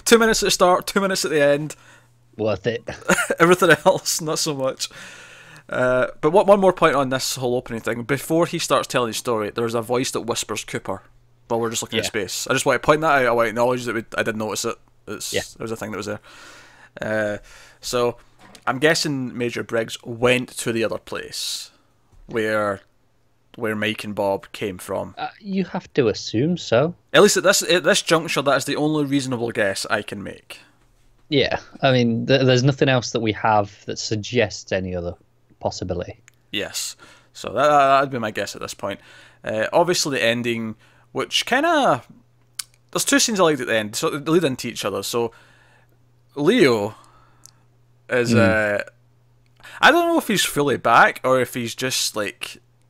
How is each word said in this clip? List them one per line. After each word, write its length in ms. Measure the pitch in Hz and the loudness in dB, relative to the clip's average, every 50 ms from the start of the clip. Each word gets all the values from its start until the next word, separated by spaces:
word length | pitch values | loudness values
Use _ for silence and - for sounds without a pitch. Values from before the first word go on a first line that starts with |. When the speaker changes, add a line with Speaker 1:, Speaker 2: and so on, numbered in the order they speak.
| - | 2
Speaker 1:
two 140 | - 240 220 | 4 4 6
minutes 240 | 233 220 214 - | 6 2 2 0
at 60 | 208 185 | 0 0
the 20 | |
start, 360 | - - 196 180 180 - - | 2 2 4 4 4 2 0
two 140 | - - 202 | -2 -2 -2
minutes 240 | 196 190 190 185 - | 0 0 -2 -2 -4
at 60 | 170 | -2
the 120 | 151 147 | 2 2
end. 340 | 143 143 143 143 156 147 - - - - - - _ _ _ _ _ _ _ | 4 4 2 2 0 -8 -12 -16 -20 -20 -20 -20 _ _ _ _ _ _ _
Speaker 2:
Worth 300 | - 107 110 104 98 - | -4 -2 -2 -2 -2 -4
it. 160 | 123 113 - - - - - - - | -6 -6 -4 -8 -12 -14 -10 -2 0
Speaker 1:
<laughs> 280 | 180 - - - - - | 0 0 0 -4 2 2
Everything 300 | 165 170 180 - 185 170 151 - - | 4 4 6 4 6 4 4 4 4
else, 340 | 190 185 - - - - - | 2 2 2 -2 -4 -4 -4
not 180 | 165 151 156 143 | -4 -4 -4 -4
so 160 | - 160 147 | -4 -4 -4
much. 360 | 135 131 131 131 - - - - - - - - - - - - - - - - - - - | -4 -4 -6 -4 -6 -10 -10 -10 -18 -20 -20 -20 -20 -20 -20 -20 -20 -20 -20 -20 -20 -14 -8
Uh, 380 | - 117 127 127 127 127 123 - - - | -4 -2 0 0 2 0 0 -2 -4 -2
but 100 | - 156 | -2 2
what, 140 | 165 208 190 | 4 4 6
one 120 | 185 202 202 | 6 6 8
more 120 | 190 185 | 6 4
point 240 | 180 - 170 160 127 | 4 4 2 2 4
on 140 | 139 139 127 | 2 0 0
this 260 | 131 131 - - - | -2 -4 -4 -6 -6
whole 180 | 131 131 123 120 | -4 -2 -2 -2
opening 260 | 127 - - 120 113 | -2 -4 -6 -10 -6
thing. 220 | - 110 117 120 | -4 -4 -4 -4
Before 420 | 113 - 139 135 - - 160 165 170 | -4 -4 -4 -4 -2 0 0 0 0
he 120 | - - 165 | 0 -2 -6
starts 300 | - - 143 120 104 - | -2 0 0 0 0 0
telling 180 | - 131 123 113 | -2 -2 -2 -2
his 80 | 107 - | -4 -6
story, 320 | - 127 117 107 104 98 | -4 -2 -2 -2 -2 -4
there's 240 | - 117 117 113 113 | -4 -4 -4 -2 -2
a 80 | 120 | -2
voice 280 | 113 113 123 123 131 - | -2 0 -2 -2 -2 -2
that 120 | - 113 | -4 -6
whispers 420 | 90 117 110 - - - 107 - - | -4 -4 -4 -4 -4 -6 -6 -8 -8
Cooper 380 | - - 117 - - 98 95 - - _ _ _ _ _ _ _ | -8 -10 -8 -6 -6 -8 -8 -10 -18 _ _ _ _ _ _ _
while 140 | - 117 113 | -4 -2 -2
we're 100 | 117 113 | -2 -2
just 120 | 117 - | -4 -6
looking 160 | - - - 113 | -6 -4 -4 -4
at 40 | 101 | -4
Speaker 2:
Yeah. 40 | - | -2
Speaker 1:
space. 380 | - 110 95 92 - - - - | -4 -4 -6 -6 -6 -8 -4 -2
I 40 | 131 | -2
just 100 | 131 - | 0 0
want 140 | 143 127 117 | 0 0 2
to 20 | - | 2
point 160 | - 156 156 | 2 2 2
that 180 | 156 160 143 139 | 2 2 2 2
out. 40 | 127 | 2
I 40 | 120 | 2
want 140 | 117 117 117 | 2 2 2
to 40 | 113 | 0
acknowledge 340 | 104 120 120 127 127 123 120 | 2 0 0 0 0 -2 -4
that 100 | 120 104 | -4 -6
we, 100 | 113 110 - - | -6 -6 -6 -4
I 60 | - - | -4 -2
did 100 | 113 110 | -2 -2
notice 280 | 107 110 107 98 - - | -4 -4 -4 -4 -4 -4
it. 120 | 117 - - _ _ _ _ _ | -6 -6 -8 _ _ _ _ _
It's, 260 | - 104 107 - - | -14 -12 -10 -10 -6
Speaker 2:
Yeah. 100 | - 98 | -4 -6
Speaker 1:
it 180 | - - - - | -6 -6 -12 -12
was 100 | 127 110 | -8 -8
a 60 | 113 | -8
thing 140 | 110 104 107 | -8 -8 -8
that 40 | 107 92 | -8 -8
was 80 | 101 | -6
there. 140 | 104 104 - - - - - - - - - - - - - - - _ - | -8 -8 -10 -12 -20 -20 -20 -20 -20 -20 -20 -20 -20 -20 -20 -20 -20 _ -10
Uh, 380 | - 110 110 110 107 104 104 101 - - - - - - - _ | -6 -4 -2 -2 -2 -4 -4 -8 -12 -18 -20 -20 -20 -20 -20 _
so 360 | - - - 123 120 120 - - - _ _ _ - - - - _ | -10 -4 -2 0 0 -2 -2 -6 -16 _ _ _ -20 -20 -20 -6 _
I'm 120 | - 120 117 | -4 -2 2
guessing 560 | 143 156 165 - - 160 143 135 127 120 - 120 | 2 2 2 2 0 -4 -4 -4 -6 -8 -6 -6
Major 240 | 123 120 - 113 | -6 -4 -4 -6
Briggs 340 | 107 - 113 113 113 113 - - | -8 -4 -4 -4 -4 -4 -10 -14
went 460 | - 123 117 113 123 123 127 123 127 - - - | -12 -14 -4 0 2 2 2 2 0 -6 -10 -6
to 140 | - 123 | -4 -2
the 100 | 113 113 | -2 0
other 160 | 110 104 - - | -2 -2 -4 -8
place 720 | - - - - - - - - - - - - - - _ _ _ _ _ _ _ _ _ - - | -10 -8 -10 -8 -8 -8 -10 -8 -8 -8 -8 -8 -12 -16 _ _ _ _ _ _ _ _ _ -20 -18
where, 540 | - 113 113 107 110 110 107 104 101 98 95 - _ _ _ _ _ _ _ _ _ _ _ _ _ - | -6 -4 -2 0 0 0 0 0 0 -2 -4 -8 _ _ _ _ _ _ _ _ _ _ _ _ _ -12
where 200 | - 123 107 110 | -6 -4 -4 -2
Mike 260 | 107 104 107 107 - | -2 -2 -2 -4 -4
and 120 | - 107 101 | -8 -8 -4
Bob 360 | 104 101 98 98 95 - - | -2 0 0 0 -2 -4 -12
came 260 | - - 113 104 90 90 | -10 -8 -6 -6 -6 -8
from. 360 | - - 95 98 98 - - - | -8 -6 -6 -6 -6 -8 -10 -10
Speaker 2:
Uh, 100 | - - - - | -10 -10 -10 -14
you 240 | 220 202 190 196 185 | -10 -4 -2 -2 -2
have 260 | - - 180 - - _ | -2 -6 -10 -10 -4 _
to 140 | - 127 107 | 2 2 2
assume 480 | 95 - - - - 107 131 170 180 | 0 -2 -6 -4 -2 0 0 0 -2
so. 380 | - - - 113 117 147 170 175 - _ _ | -4 -2 0 2 2 2 2 -2 -8 _ _
Speaker 1:
At 100 | - 147 | 6 6
least 140 | 190 208 - | 6 6 6
at 60 | 190 156 | 4 2
this, 180 | 185 196 - | 2 2 2
at 220 | 185 - 170 180 143 | 2 2 0 2 2
this 180 | 156 151 - | 2 2 2
juncture, 400 | - - 170 160 160 165 - 151 | 2 2 2 2 2 0 -4 0
that 140 | 131 143 135 | 2 2 2
is 80 | 135 - | 2 0
the 120 | - 139 | -2 -2
only 280 | - 147 151 156 151 147 | 0 0 0 0 0 0
reasonable 460 | 135 139 143 127 131 127 113 117 117 | 0 0 -2 -2 -2 -4 -2 -4 -4
guess 340 | 107 120 107 98 98 - - - | 0 0 0 0 0 -4 -4 -2
I 120 | 113 107 | -2 -4
can 200 | 104 - 117 101 95 | -4 -6 -10 -10 -10
make. 360 | 87 85 - _ _ - - - _ _ _ _ _ _ _ _ _ _ _ _ _ | -12 -14 -16 _ _ -20 -20 -20 _ _ _ _ _ _ _ _ _ _ _ _ _
Speaker 2:
Yeah, 320 | 147 135 107 - - - - - - - | 2 2 2 2 0 -4 -8 -14 -6 0
I 120 | - 139 | 2 4
mean, 340 | 131 123 120 117 113 117 120 | 4 4 4 2 0 -2 2
th-, 160 | 127 131 135 135 | 2 2 4 6
there's 200 | 127 127 123 123 | 4 4 6 4
nothing 240 | 143 135 - 151 139 | 2 2 4 2 2
else 240 | 131 123 113 - | 2 2 0 -2
that 80 | - 120 | -4 -2
we 100 | 117 110 | -2 -2
have 520 | 104 - - 113 107 104 104 104 - - - | -2 0 2 2 4 2 2 0 -8 -16 -12
that 140 | - - - | -12 -10 -10
suggests 720 | - - 113 104 101 - 117 120 107 101 - - - - | -6 -6 -6 -6 -6 -2 0 0 0 0 -2 -10 -6 -4
any 220 | 107 95 92 92 90 | -4 -4 -4 -4 -6
other 180 | 87 85 87 90 - _ _ _ _ _ _ _ _ | -6 -6 -6 -10 -12 _ _ _ _ _ _ _ _
possibility. 600 | - 101 - - 98 92 90 87 - - - - _ - _ _ _ _ | -8 -8 -6 -6 -6 -6 -6 -6 -6 -8 -12 -18 _ -20 _ _ _ _
Speaker 1:
Yes, 440 | - 104 92 80 - - - - - - - - - - _ _ | -8 -8 -8 -6 -8 -8 -8 -8 -12 -16 -20 -20 -20 -20 _ _
so 160 | _ - - - | _ -12 -10 -6
that, 180 | 92 117 143 151 | -2 0 2 4
that, 0 | |
that'd 420 | 147 143 139 135 139 135 139 135 | 6 6 6 6 4 4 2 0
be 80 | 135 120 | -4 -4
my 120 | 113 107 | -6 -4
guess 220 | 101 98 101 - - | -4 -4 -6 -6 -8
at 60 | - | -10
this 120 | - 110 - | -12 -12 -10
point. 240 | - - 101 101 - - - - - - - _ _ - | -10 -8 -8 -8 -10 -14 -20 -20 -20 -20 -20 _ _ -8
Uh, 220 | 120 107 110 107 - | -6 -2 -2 -2 2
obviously, 440 | - 156 175 165 175 - - 160 135 101 | 2 2 2 2 2 0 0 -2 -2 0
the 60 | 92 | 2
ending, 500 | 113 117 120 117 120 117 113 113 110 107 - _ _ _ _ _ _ | 2 0 0 -2 -2 -4 -4 -4 -8 -10 -12 _ _ _ _ _ _
which 320 | - 131 123 - - - - | -6 -6 -6 -2 -2 -4 -2
kinda, 560 | - 226 269 302 339 339 294 254 185 147 117 - _ - - _ _ _ _ _ _ _ - - _ _ _ _ _ | 0 0 0 2 2 2 2 2 2 0 0 -4 _ -20 -20 _ _ _ _ _ _ _ -18 -18 _ _ _ _ _
there's 120 | - 175 - | -6 -4 0
two 140 | - 285 277 | 2 2 2
scenes 180 | - - 220 190 | 2 2 2 4
I 60 | 180 | 4
liked 160 | 160 151 127 | 4 4 0
at 60 | 127 | 0
the 100 | - 110 | 0 0
end, 180 | 110 107 104 110 | 0 0 -2 -6
so 140 | - 160 160 | -4 -4 -4
they 200 | 135 147 143 160 | -4 -4 -2 2
lead 140 | 160 185 165 | 2 2 2
into 240 | 135 131 - - 120 | 2 -2 -4 -6 -8
each 160 | 110 - - | -8 -6 -4
other. 180 | 104 95 101 101 | -4 -4 -4 -6
So 260 | - - 120 117 113 - - - _ _ _ _ _ _ _ _ _ _ _ _ _ _ _ _ _ _ | -4 -2 -2 -2 -4 -6 -12 -20 _ _ _ _ _ _ _ _ _ _ _ _ _ _ _ _ _ _
Leo 600 | 143 147 165 233 254 175 131 117 107 101 110 - - - - _ - _ _ _ _ _ - _ _ _ _ _ _ _ _ _ _ _ - | 0 2 4 6 6 6 6 4 2 0 -4 -6 -12 -20 -20 _ -20 _ _ _ _ _ -20 _ _ _ _ _ _ _ _ _ _ _ -4
is, 240 | 120 123 120 117 117 | -2 0 2 4 4
Speaker 2:
Mm. 440 | 113 113 113 110 107 107 104 104 - | 4 4 4 4 2 0 0 -2 -4
Speaker 1:
uh, 40 | - - _ _ _ _ _ _ _ _ _ _ _ _ _ _ - - - - | -4 -8 _ _ _ _ _ _ _ _ _ _ _ _ _ _ -20 -20 -4 4
I 100 | - 214 | 4 6
don't 180 | 294 349 339 339 | 6 6 4 2
know 100 | 330 302 | 2 0
if 100 | - - | 2 0
he's 160 | 214 175 - | 0 0 0
fully 320 | - - 143 147 143 - | 0 0 0 0 2 0
back 440 | 175 - 123 117 135 196 - - - - | 2 4 6 6 6 6 6 2 -2 0
or 160 | 131 131 131 | 2 2 2
if 140 | 120 - - | 2 -2 -4
he's 200 | 127 117 113 - | -6 -6 -6 -6
just, 420 | - 127 131 127 - - - - | -6 -4 -4 -2 -2 -4 -4 -4
like, 420 | 110 104 95 - _ - - - - _ _ _ _ _ _ | -4 -6 -6 -6 _ -14 -14 -14 -18 _ _ _ _ _ _